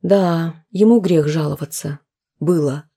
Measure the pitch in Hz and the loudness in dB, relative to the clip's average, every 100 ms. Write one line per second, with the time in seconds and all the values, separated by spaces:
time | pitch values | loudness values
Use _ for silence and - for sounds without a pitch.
0 | 175 196 180 165 165 160 _ 185 214 233 | 2 2 2 0 -4 -8 _ 2 4 4
1 | 180 170 147 156 151 135 143 - 151 143 | 4 0 0 -2 -4 -6 -10 -10 -12 -12
2 | _ _ _ _ 147 175 143 143 - | _ _ _ _ -2 0 0 -4 -12